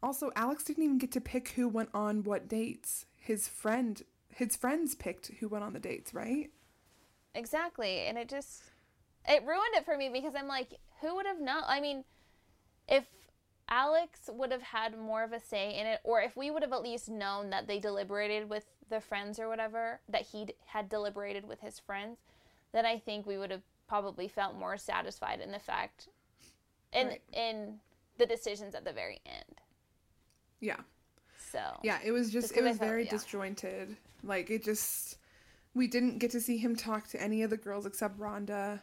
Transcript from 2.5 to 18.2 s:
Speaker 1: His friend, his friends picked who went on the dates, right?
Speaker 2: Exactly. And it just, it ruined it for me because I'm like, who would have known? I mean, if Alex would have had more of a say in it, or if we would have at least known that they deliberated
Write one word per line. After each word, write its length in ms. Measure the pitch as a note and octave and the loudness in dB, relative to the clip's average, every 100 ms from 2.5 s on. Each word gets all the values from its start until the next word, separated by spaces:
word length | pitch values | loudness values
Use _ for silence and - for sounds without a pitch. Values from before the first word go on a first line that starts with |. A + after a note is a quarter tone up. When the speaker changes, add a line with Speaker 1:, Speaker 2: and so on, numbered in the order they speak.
| A3 A3+ - - - - _ | 0 0 -4 -4 -6 -6 _
Speaker 1:
His 300 | - G#3+ - | -2 0 0
friend, 540 | - G#3+ A3+ B3 G#3+ - _ _ | -2 2 2 2 -2 -8 _ _
his 260 | - A#3+ - | -4 0 2
friends 380 | B3+ D4+ D#4+ | 2 2 0
picked 340 | - G#3 E3+ - - | -2 -4 -6 -10 -8
who 80 | G#3+ | -4
went 160 | G#3 | -4
on 100 | G#3 | -4
the 60 | - | -6
dates, 340 | G3+ - - | -6 -6 -6
right? 380 | - G#3+ C4+ D4 - _ _ _ _ _ _ _ | -6 -2 -2 -2 -10 _ _ _ _ _ _ _
Speaker 2:
Exactly. 640 | - A#3 D4+ E4+ E4+ G#3+ F#3 | -10 -2 -2 -2 -2 -2 0
And 180 | F#2+ A3+ | -2 -4
it 100 | A#3 | -4
just, 340 | C#4 C#4 - - - _ _ _ _ - | -6 -8 -14 -20 -20 _ _ _ _ 6
it 160 | C#4+ A#3 | 6 6
ruined 300 | E4+ A4 G#4+ | 2 4 4
it 100 | C#4+ | 4
for 100 | D4 | 0
me 120 | C4+ | 2
because 260 | A#3+ C#4+ C#4 | -2 -2 -4
I'm 120 | C#4 | -4
like, 260 | C4+ B3+ - - - | -4 -4 -10 -20 -6
who 160 | D4+ F4+ | -2 -2
would 100 | G4 | -2
have 140 | F#4 | -2
known? 240 | C#4 D4 - | 0 0 2
I 140 | C4+ | 2
mean, 240 | D4 C#4 C4 _ _ _ _ _ _ _ - | 2 -4 -8 _ _ _ _ _ _ _ 4
if 160 | C4+ B3+ - - _ _ _ - | 4 4 -16 -20 _ _ _ 0
Alex 600 | A#3 C#4 D#4+ E4+ - - | 4 6 6 2 -6 -12
would 180 | A#3 C4 | -4 -2
have 100 | B3+ | -2
had 360 | B3 A3+ A3+ A3 | -2 -2 -2 -4
more 260 | A3 A3 | -4 -2
of 80 | A3+ | -2
a 80 | A3+ | -4
say 340 | - G#3 G3+ G#3 | -4 -2 -2 -2
in 60 | G#3+ | 0
it, 140 | A3 | 0
or 180 | - A3+ | 4 4
if 140 | A#3 A#3+ | 4 0
we 160 | C#4 | -2
would 100 | D4+ | 0
have 100 | D4 | 2
at 100 | B3 | 0
least 260 | A#3 A#3 - | -2 -6 -6
known 400 | A3 G3+ G3+ G3+ | -4 -2 -2 -2
that 160 | F#3+ G#3 | -2 -2
they 120 | G#3 | -2
deliberated 680 | G#3 G3+ G3 G3+ | 0 -2 -2 0